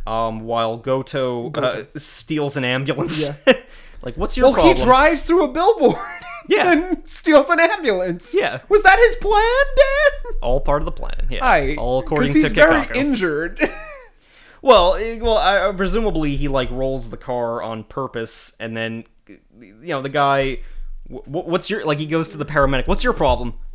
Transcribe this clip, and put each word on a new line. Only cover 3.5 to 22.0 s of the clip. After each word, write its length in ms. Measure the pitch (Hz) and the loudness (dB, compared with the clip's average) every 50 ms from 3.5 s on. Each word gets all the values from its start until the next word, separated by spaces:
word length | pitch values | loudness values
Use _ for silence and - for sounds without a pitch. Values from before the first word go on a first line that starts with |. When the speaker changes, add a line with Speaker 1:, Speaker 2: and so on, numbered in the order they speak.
| 240 - | 4 4
Speaker 1:
<laughs> 60 | - - - - - - - - | 0 -12 -20 -20 -20 -20 -20 -14
Like, 140 | - 123 117 | -14 -12 -8
what's 220 | 156 190 220 - - | -6 -6 -4 0 2
your 80 | 247 | 4
Speaker 2:
Well, 80 | 269 254 | 4 4
Speaker 1:
problem? 240 | - 165 - 370 - | 6 6 6 6 6
Speaker 2:
he 60 | 254 | 4
drives 400 | 240 254 262 294 311 339 277 - | 4 6 6 6 4 2 0 0
through 180 | - 330 359 311 | 0 2 2 2
a 80 | 269 | 2
billboard 460 | 247 311 349 392 453 381 294 233 160 - - - - - - | 0 2 2 2 4 4 4 2 2 0 -4 -12 -14 -14 -14
<laughs> 240 | - - - - - | -14 -16 -12 -4 0
Speaker 1:
Yeah. 240 | 370 415 - 359 | 0 2 4 4
Speaker 2:
and 380 | 339 294 349 370 349 - - - | 2 2 0 -2 -4 -6 -4 -4
steals 400 | - - - 330 302 294 294 311 | -4 -2 2 4 4 4 4 4
an 100 | 349 320 | 2 2
ambulance. 760 | 330 330 427 403 320 254 202 180 180 185 170 180 - - - | 2 2 0 -2 -2 -2 -2 -2 -2 -4 -6 -6 -6 -4 -2
Speaker 1:
Yeah. 280 | 381 415 143 101 131 - - | -2 0 -2 -4 -6 -2 2
Speaker 2:
Was 120 | 392 415 - | 2 4 6
that 140 | 370 392 427 | 6 6 6
his 200 | 480 453 - - | 6 4 4 2
plan, 480 | - 392 415 415 440 453 480 523 571 571 554 | 0 0 2 2 2 2 2 2 2 4 4
Dan? 600 | 523 571 539 554 571 605 571 - - - 480 440 - | 4 4 4 4 2 2 2 2 0 -4 -6 -6 -4
Speaker 1:
All 200 | - 120 123 131 | 0 0 0 0
part 200 | - - 143 147 | 2 0 0 0
of 40 | - | 0
the 80 | 131 123 | -4 -4
plan, 340 | - - - - - - 120 | -6 -6 -6 -4 -2 -2 -2
yeah. 140 | - - - | -2 0 2
Speaker 2:
I, 300 | 254 208 165 139 135 143 | 2 2 2 2 0 -2
Speaker 1:
All 240 | - 117 123 127 131 | -4 -2 -2 -2 -2
according 300 | - - 311 294 262 285 | -2 -2 0 0 0 2
Speaker 2:
'cause 60 | - 311 311 | 4 4 2
he's 100 | 302 - | 4 4
Speaker 1:
to 20 | |
Speaker 2:
very 300 | 269 294 320 330 302 269 | 4 6 6 4 2 0
Speaker 1:
Kikako. 100 | - 226 | -2 -2
Speaker 2:
injured. 640 | 240 277 294 269 214 190 170 151 147 165 170 - - - - - | -2 -2 -2 -2 -2 -2 -2 -2 -4 -4 -6 -4 -4 -4 -4 -4
<laughs> 40 | 622 622 622 587 539 494 440 _ _ _ _ _ _ _ _ _ _ | -6 -16 -18 -20 -20 -20 -20 _ _ _ _ _ _ _ _ _ _
Speaker 1:
Well, 340 | - 269 240 202 175 185 190 | 4 6 6 6 6 4 2
eh, 240 | 180 214 226 233 226 | 0 -2 -6 -6 -4
well, 160 | 226 233 220 208 | -2 0 0 2
I, 320 | 151 180 202 196 180 202 | 2 2 2 2 0 0
I, 20 | |
presumably 640 | 202 180 196 185 175 226 220 208 175 165 156 147 139 | -2 -2 -2 -2 0 0 -2 -2 -2 -2 -2 -2 -2
he, 140 | 139 143 143 | -2 -2 0
like, 200 | 135 135 127 117 | 0 -2 -2 -4
rolls 420 | 123 127 131 135 135 135 113 113 | -4 -4 -4 -4 -4 -6 -8 -10
the 60 | - - | -14 -14
car 440 | - - 123 123 120 117 117 117 80 | -10 -8 -6 -6 -4 -4 -6 -6 -8
on 220 | 110 113 113 107 | -8 -10 -10 -12
purpose, 680 | - - 143 135 127 - 120 113 110 - - - - - - | -12 -10 -10 -10 -8 -8 -8 -10 -8 -10 -12 -12 -14 -14 -14
and 160 | 113 113 113 | -12 -10 -8
then, 300 | 113 113 113 113 113 110 _ _ _ _ - 101 - _ _ _ 113 | -8 -8 -8 -8 -10 -14 _ _ _ _ -20 -20 -20 _ _ _ _
you 300 | 120 95 101 110 - - | -20 -20 -20 _ -10 -8
know, 140 | 151 139 | -8 -6
the 80 | 131 135 | -6 -4
guy, 500 | 135 151 143 139 139 139 139 135 131 120 - - - - - - - - - - | -2 0 0 2 2 0 0 -2 -4 -6 -10 -10 -10 -10 -10 -10 -12 -12 -14 -14
"Wh-, 140 | 123 127 - | -16 -16 -14
wh-, 240 | - 139 170 170 160 | -10 -8 -8 -4 -4
what's 220 | 170 185 - - | -4 -4 -4 -4
your," 160 | 196 214 - | -6 -4 -2
like, 120 | 156 147 | -2 -2
he 80 | 147 | -2